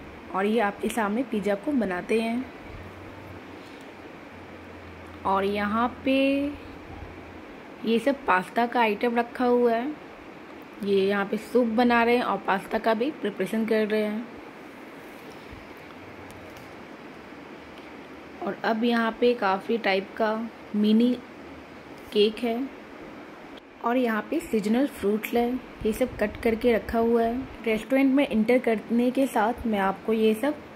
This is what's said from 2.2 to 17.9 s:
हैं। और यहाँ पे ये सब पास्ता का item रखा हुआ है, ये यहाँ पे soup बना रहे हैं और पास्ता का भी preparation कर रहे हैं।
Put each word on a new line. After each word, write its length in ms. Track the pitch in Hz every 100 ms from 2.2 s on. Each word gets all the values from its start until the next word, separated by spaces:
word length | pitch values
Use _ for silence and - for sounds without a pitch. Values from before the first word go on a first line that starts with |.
हैं। 240 | 226 233 262 - - - - - - - - - - - - - - - - - - - - - - - - - - - 185
और 180 | 196
यहाँ 440 | 196 202 202 226 240 254 262
पे 100 | 269 269 277 285 294 - - - - - - - - - - - - 214
ये 120 | 226
सब 260 | 277 277 -
पास्ता 400 | 185 185 233 233
का 160 | 247
item 340 | 226 202 240 233
रखा 300 | 233 - 247
हुआ 280 | 247 240
है, 180 | 226 269 302 - - - - - - - -
ये 240 | 202 196 190
यहाँ 180 | 202 196
पे 120 | 220
soup 300 | - 240 233
बना 360 | 220 247 240
रहे 120 | 233 240
हैं 80 |
और 140 | - 196
पास्ता 400 | - 190 - 220
का 160 | 226
भी 160 | 220 269
preparation 540 | - 208 196 190 220 226
कर 220 | 220 214
रहे 140 | 214
हैं। 260 | 208 214 240 - - - - - - - - - - - - - - - - - - - - - - - - - - - - - - - - - - - -